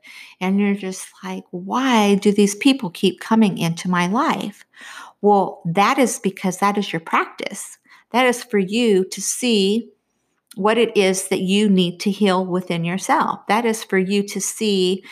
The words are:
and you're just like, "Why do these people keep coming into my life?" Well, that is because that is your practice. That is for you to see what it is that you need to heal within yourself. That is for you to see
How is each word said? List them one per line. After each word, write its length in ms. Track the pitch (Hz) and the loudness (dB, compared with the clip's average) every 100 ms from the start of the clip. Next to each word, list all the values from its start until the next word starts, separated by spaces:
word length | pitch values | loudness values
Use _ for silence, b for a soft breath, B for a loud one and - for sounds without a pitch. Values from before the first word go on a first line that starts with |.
| B B B B | B B B B
and 180 | 185 196 | -2 0
you're 160 | 202 | 0
just 320 | 202 190 185 - _ | -2 -6 -10 -14 _
like, 220 | 185 190 - | -14 -14 -12
"Why 640 | 180 190 233 262 226 202 196 | -12 -6 -2 2 4 4 4
do 160 | 208 | 2
these 240 | 202 202 - | 4 2 2
people 340 | 277 269 175 | 2 2 -2
keep 300 | - 190 - | -2 -2 -2
coming 380 | - 220 214 - | 0 2 2 2
into 320 | 165 165 185 | -4 -4 -2
my 180 | 175 175 | -2 0
life?" 560 | 226 302 - 208 - _ B B B B B | 0 -2 -2 -6 -12 _ B B B B B
Well, 420 | 202 202 185 - 170 | 2 4 2 -4 -4
that 340 | 170 208 277 | 0 2 2
is 180 | 240 - | 0 0
because 400 | 190 190 185 175 | -6 -4 -4 0
that 180 | 202 208 | 0 0
is 160 | 196 | -4
your 80 | 165 | -6
practice. 760 | - 254 370 - - 196 - - _ b b | -4 -4 -4 -8 -10 -10 -16 -18 _ b b
That 140 | 233 254 | 0 2
is 160 | 240 | 0
for 160 | - 202 | -2 -2
you 460 | 185 220 240 185 | 0 2 4 4
to 180 | 190 - | 2 -4
see 680 | - - 247 214 190 226 226 _ _ _ _ _ _ - | -8 -4 0 2 2 0 -4 _ _ _ _ _ _ -4
what 220 | 208 233 | 0 2
it 180 | 226 214 | 2 2
is 320 | 190 185 - | 2 2 -2
that 140 | 190 | -2
you 280 | 185 202 214 | 0 2 4
need 300 | 185 175 175 | 4 2 -2
to 100 | 208 | -4
heal 340 | 196 202 185 185 | 0 2 2 0
within 400 | 180 185 170 165 | -4 -4 -4 -4
yourself. 600 | 185 - 285 269 - - | -4 -2 -2 -2 -6 -2
That 180 | 214 233 | 0 0
is 180 | 220 | -4
for 140 | - 190 | -2 -2
you 260 | 185 202 | 0 0
to 160 | 202 196 | -2 -4
see 640 | - - 214 196 180 190 B | -6 -4 -2 0 0 -2 B